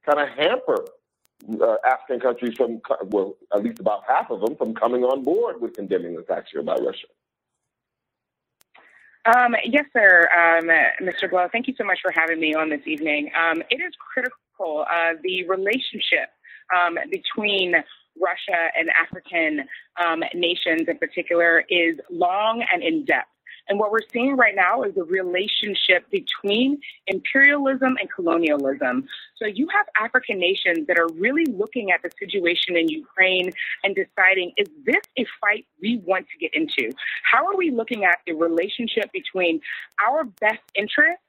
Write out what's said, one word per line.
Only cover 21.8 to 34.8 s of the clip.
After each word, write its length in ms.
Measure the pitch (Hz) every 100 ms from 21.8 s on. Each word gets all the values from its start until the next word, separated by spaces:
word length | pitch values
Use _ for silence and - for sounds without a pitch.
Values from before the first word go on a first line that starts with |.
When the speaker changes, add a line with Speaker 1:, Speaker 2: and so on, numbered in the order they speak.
| 170 156 -
Speaker 2:
long 520 | 175 180 190 220 226 226
and 120 | 180
in 220 | 165 160 143
depth. 220 | 135 - _ - - -
And 120 | 202
what 120 | 214
we're 160 | 220 220
seeing 240 | 240 254 269
right 180 | 226 196
now 280 | 180 233
is 100 | 208
the 100 | 190
relationship 1040 | 165 190 180 180 214 - 208 190 - 180 _
between 680 | 196 - - 202 214 262 285 - - -
imperialism 880 | 190 - 269 277 294 269 269 262 254
and 120 | 190
colonialism. 960 | - 170 165 160 147 135 135 131 123 135 - - _
So 100 | 214
you 200 | 196 320
have 180 | 403 403 214
African 380 | 226 254 - 196
nations 480 | 175 190 190 165 151
that 120 | 170
are 80 | 165 160
really 300 | 208 294 320
looking 440 | 196 214 254 202
at 140 | 170
the 80 | 170 -
situation 560 | 190 202 175 175 - 175
in 120 | 165
Ukraine 640 | 156 - - 185 185 185 - - -
and 120 | 202 196
deciding, 560 | 180 - 185 190 180 -
is 100 | 202 156